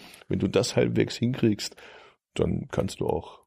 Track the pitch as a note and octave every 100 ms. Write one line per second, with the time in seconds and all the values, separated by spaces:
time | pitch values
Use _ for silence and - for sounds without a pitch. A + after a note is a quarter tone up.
0 | - - - F#2 F#2+ F#2+ - A#2+ A#2+ A2+
1 | G#2 - A#2 B2+ A#2 G#2 - - - -
2 | - _ _ - - - - - F#2 -
3 | - - - -